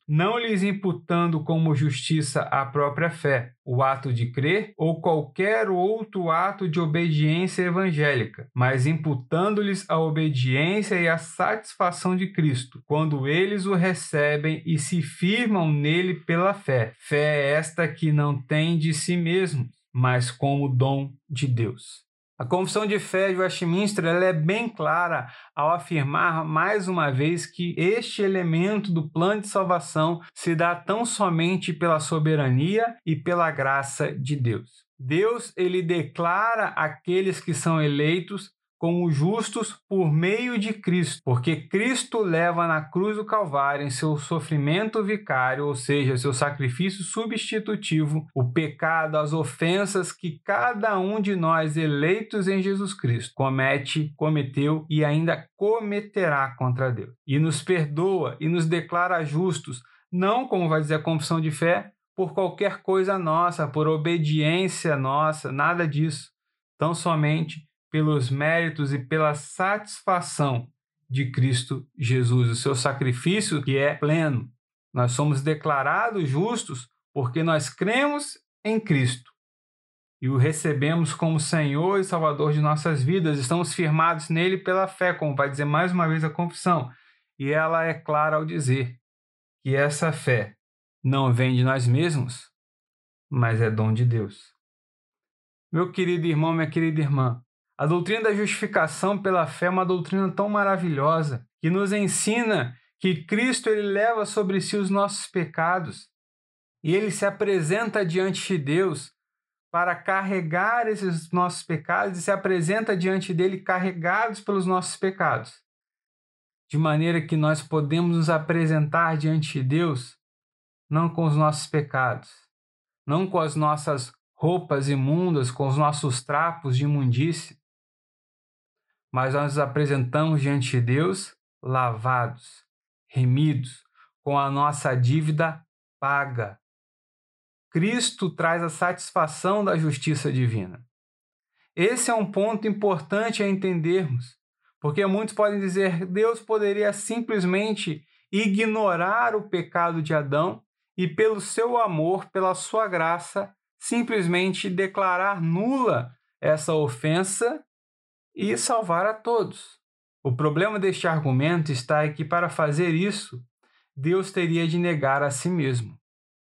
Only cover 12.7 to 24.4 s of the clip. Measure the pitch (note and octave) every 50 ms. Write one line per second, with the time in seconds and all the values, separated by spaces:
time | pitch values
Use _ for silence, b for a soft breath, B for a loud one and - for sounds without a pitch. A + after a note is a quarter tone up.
12.7 | - - - - D3 D3+ D#3+ D#3 D3+ C#3 C3 C#3 D3+ E3+ F#3 G3 G#3 G#3 F3+ G3
13.7 | G3 F3 E3+ F#3+ F3+ - - - - D3+ D3 D3 D3+ D3 D3 D#3+ D#3+ D#3 - -
14.7 | E3 D3 - - F3+ F3 D#3 - - - - F3+ G#3 A#3+ A#3+ G#3+ G#3 F#3+ E3 D#3
15.7 | D3+ D3 C#3+ D3+ D#3+ F3 F#3 F#3 F3 F3+ - - E3 E3 F3+ G3 G3 G3 - -
16.7 | C3+ B2 A2+ A2+ - _ - - D3+ D3 D3+ D3+ D3+ D3 C#3+ C#3 D3 D#3 D#3 D#3
17.7 | - - E3+ D3+ - - E3 D#3 D3+ D3 D3 D3 C#3 B2+ B2 - D3+ D3+ D#3 E3
18.7 | E3+ E3 D3+ E3 D3+ D3+ - - F3 F3 E3+ E3 E3+ F#3 F#3+ F3 D3+ C3+ A#2+ -
19.7 | - _ _ _ - B2 B2+ B2+ B2+ B2 B2 B2 - - - C#3 C#3 C#3 C#3+ C#3
20.7 | B2+ B2 C3+ C3+ C#3 C#3 C#3 C#3 - - _ - D3+ B2 C#3+ C3 B2 A2+ A2+ G2+
21.7 | - - - - - - _ _ _ _ _ _ _ - B2 B2 F3 F3+ F#3+ E3
22.7 | - G#3 G#3+ G#3 G#3 G3 - - - F#3 F#3+ G3 F#3+ F3+ F#3+ F#3 F3+ - F3+ E3+
23.7 | E3 F#3 G#3 G3+ G#3 G3+ D#3+ E3 E3 F3 F#3 F#3 F3+ D#3+